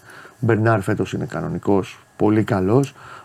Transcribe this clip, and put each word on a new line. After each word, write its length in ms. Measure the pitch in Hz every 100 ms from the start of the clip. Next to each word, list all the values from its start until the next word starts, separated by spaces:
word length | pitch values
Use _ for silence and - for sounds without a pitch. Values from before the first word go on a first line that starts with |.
| - - - -
Μπερνάρ 420 | 120 107 110 113
φέτος 300 | 95 101 95
είναι 120 | -
κανονικός, 760 | 82 82 80 85 - 101 - - _ -
πολύ 260 | 104 107
καλός. 500 | 101 101 92 120 139 - - -